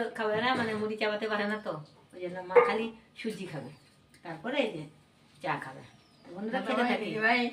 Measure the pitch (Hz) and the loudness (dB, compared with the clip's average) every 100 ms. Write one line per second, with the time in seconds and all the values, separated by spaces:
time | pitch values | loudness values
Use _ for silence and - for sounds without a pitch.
0 | 226 - 214 214 247 247 220 214 214 214 | 0 -2 0 2 2 2 0 -2 -2 0
1 | 214 208 220 208 208 214 208 156 - - | 0 0 0 0 0 -2 -4 -8 -10 -20
2 | - 180 175 185 180 165 196 220 226 - | -20 -10 -8 -8 4 6 8 4 -2 -8
3 | - - 226 180 170 147 123 - - - | -18 -8 -6 -6 -6 -8 -10 -16 -20 -20
4 | _ - 170 156 233 285 208 165 147 - | _ -16 -12 -8 -2 0 0 -2 -10 -16
5 | - _ _ - 170 143 135 135 120 - | -20 _ _ -6 -4 -4 -6 -12 -18 -20
6 | _ - - 180 220 262 262 240 247 - | _ -20 -14 -8 -4 -2 0 2 2 2
7 | 185 214 226 247 240 | -2 2 4 4 2